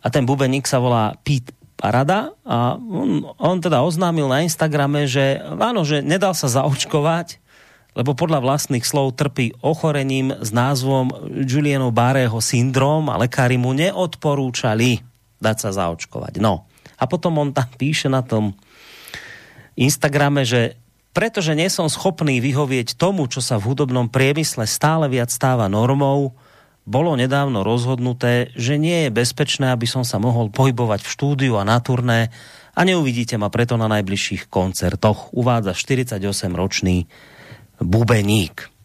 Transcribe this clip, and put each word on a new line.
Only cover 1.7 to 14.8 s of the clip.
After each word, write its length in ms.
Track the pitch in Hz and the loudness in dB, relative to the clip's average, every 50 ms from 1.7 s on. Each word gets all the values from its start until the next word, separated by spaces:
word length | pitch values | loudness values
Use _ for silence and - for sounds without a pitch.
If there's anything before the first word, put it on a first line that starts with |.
| _ _ | _ _
Parada 480 | - 101 107 120 135 143 185 208 247 311 415 _ _ | -4 0 2 2 2 2 0 0 0 -6 -10 _ _
a 320 | 269 123 117 120 120 - - | -4 -2 0 0 0 -2 -4
on, 480 | 247 226 190 196 277 269 190 151 - 147 - _ | -8 -8 -6 -4 -2 0 -2 -2 -4 -6 -10 _
on 160 | - 160 185 185 | 0 0 0 0
teda 240 | 160 180 156 135 | 0 0 2 2
oznámil 480 | 156 170 170 160 185 175 165 160 147 135 | 2 2 0 0 0 0 0 0 0 2
na 160 | 127 139 165 | 2 0 0
Instagrame, 640 | 170 160 - 165 156 147 147 139 139 143 147 147 139 | 0 0 0 -2 0 2 0 0 2 2 0 0 0
že 320 | 123 143 135 135 135 - - - 151 - | 0 2 2 2 0 -2 -4 -10 -4 -2
áno, 240 | - 226 247 214 | -2 0 0 0
že 240 | 165 143 151 147 135 | 0 0 0 0 0
nedal 320 | 135 165 190 190 190 180 - | 0 0 2 2 0 0 0
sa 80 | - | -2
zaočkovať, 960 | 135 117 135 135 147 139 - - - - 156 143 156 165 165 175 - - _ _ _ _ - - - - _ _ _ _ - | 0 0 2 2 0 0 -2 -4 -2 0 0 2 2 0 0 -4 -8 -14 _ _ _ _ -20 -20 -20 -20 _ _ _ _ -4
lebo 160 | 120 135 143 | -2 -2 0
podľa 240 | 123 165 170 160 143 | 0 0 0 0 0
vlastných 480 | 120 127 139 151 - - 143 120 117 | 2 0 0 0 0 -2 -2 -2 -2
slov 320 | - - 147 139 135 123 - | 0 0 0 0 0 0 -2
trpí 400 | - 139 - - 127 117 - - - | -4 -2 0 -2 -2 -2 -2 -2 -2
ochorením 640 | 135 165 165 - 160 147 147 135 135 135 135 131 131 | -2 -2 0 0 -2 0 0 -2 0 0 0 0 -2
s 240 | - - 117 110 104 | -2 -4 -6 -2 0
názvom 560 | 120 120 135 143 131 127 135 135 131 131 127 - - - - - - | 0 2 2 0 0 0 0 2 2 0 0 -4 -6 -10 -10 -4 -4
Giuliano 480 | 139 131 123 151 147 147 143 139 131 123 | -2 0 0 2 2 2 0 0 0 0
Barreho 480 | 117 113 120 123 135 135 127 117 110 113 | 2 2 2 4 4 2 2 0 0 -2
syndrom 720 | 110 - - 120 120 131 131 135 131 139 151 156 156 143 | -2 0 0 2 2 2 2 2 2 2 2 2 0 0
a 80 | 107 87 | 0 0
lekári 400 | 113 127 - - 131 123 131 123 | 0 0 0 0 2 2 2 2
mu 160 | 123 127 131 | 2 0 0
neodporúčali 1300 | 135 160 190 196 180 185 170 - - - 156 143 139 135 127 120 - - 123 107 110 | 0 0 0 0 0 -2 -4 -4 -4 -2 0 0 0 -2 -4 -4 -2 -2 0 2 2